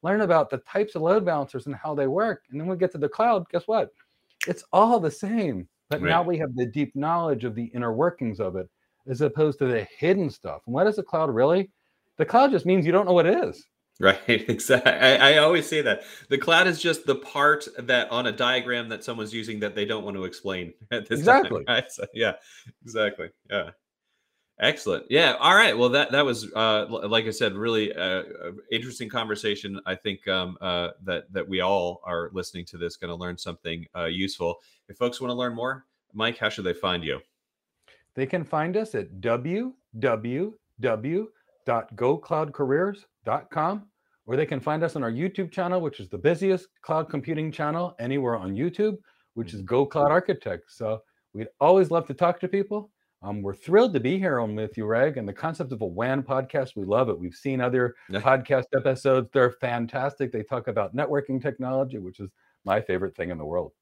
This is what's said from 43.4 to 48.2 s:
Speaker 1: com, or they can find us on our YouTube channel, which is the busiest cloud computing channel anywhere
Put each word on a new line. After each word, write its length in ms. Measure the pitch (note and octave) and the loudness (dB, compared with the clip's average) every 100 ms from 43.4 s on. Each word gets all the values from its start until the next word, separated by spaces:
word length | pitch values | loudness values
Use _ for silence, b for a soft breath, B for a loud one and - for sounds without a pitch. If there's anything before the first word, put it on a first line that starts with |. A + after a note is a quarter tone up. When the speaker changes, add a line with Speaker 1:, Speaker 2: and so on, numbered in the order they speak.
| - | -4
Speaker 1:
com, 380 | D#3 D#3+ G#3 - _ _ _ - | -4 -2 -4 -12 _ _ _ -4
or 80 | B2+ | -2
they 100 | D3+ | -2
can 140 | C#3 | -4
find 240 | D3+ D#3 | -2 -2
us 120 | E3 D#3+ | -2 -2
on 60 | |
our 100 | A#2 | -4
YouTube 380 | A#2 F#3 F#3+ F3 | -2 -4 -4 -6
channel, 320 | - F3+ F3+ | -4 -2 -2
which 180 | D#3+ - | -2 -8
is 80 | F#2+ | -12
the 100 | G#2 | 0
busiest 480 | D3 E3 F#3+ F#3 - _ | 0 2 2 0 -2 _
cloud 260 | - D#3 D#3 | -4 -2 -2
computing 420 | D3 C3+ D#3 D#3 | -6 -4 -4 -4
channel 440 | D3+ D3+ D#3+ F3 F3 | -4 -4 -2 -6 -6
anywhere 380 | A#2+ C#3 | -4 -2